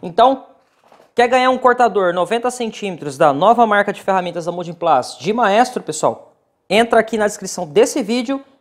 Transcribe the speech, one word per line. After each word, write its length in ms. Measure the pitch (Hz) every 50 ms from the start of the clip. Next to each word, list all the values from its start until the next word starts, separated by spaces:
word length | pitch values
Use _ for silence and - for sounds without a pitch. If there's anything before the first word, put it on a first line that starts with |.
Então, 440 | - 180 165 - 226 262 269 269 - _ _ _ _ _ _ _ _ _ _ _ _ _ _
quer 120 | - 240 240
ganhar 240 | 240 254 254 254
um 60 | 262 240
cortador 540 | - 254 240 190 185 - 190 202 190 175
noventa 400 | 170 180 175 170 220 240 233 254
centímetros 680 | 240 - 240 220 214 - - 196 185 147 143 147 131 135
da 140 | 165 151
nova 340 | 135 139 170 208 233 233 240
marca 280 | 220 208 202 202 208 196
de 80 | -
ferramentas 440 | - - 190 190 180 175 170 175 160
da 60 | 170
Molding 220 | 170 - 170 165 170
Plus, 440 | - - 170 151 127 123 - - -
de 120 | 123 165
Maestro, 520 | 226 240 240 202 196 214 247 240 - 196 180
pessoal? 500 | - 151 - - 135 113 - - _ _ _ _ _ _ _ _ _
Entra 300 | 180 214 233 233 240 226
aqui 180 | 220 220 - 214
na 100 | 208 208
descrição 380 | 208 - 196 185 - - 180
desse 360 | 156 143 190 240 269 - 320 240
vídeo 400 | 190 226 247 240 240 277 269 - _ _ _